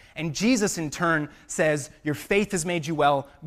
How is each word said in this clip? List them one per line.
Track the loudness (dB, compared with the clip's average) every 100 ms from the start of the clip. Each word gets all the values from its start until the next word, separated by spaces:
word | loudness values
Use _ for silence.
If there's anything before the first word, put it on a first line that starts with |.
| -16
And | -8 -6
Jesus, | 0 2 2 0 -2
in | -6
turn, | -2 0 0 -2 -10 -6
says, | 0 2 0 -4 -8
"Your | -6
faith | -4 0 0 2
has | -2 -2
made | -4 -2
you |
well. | 2 4 2 -2 -12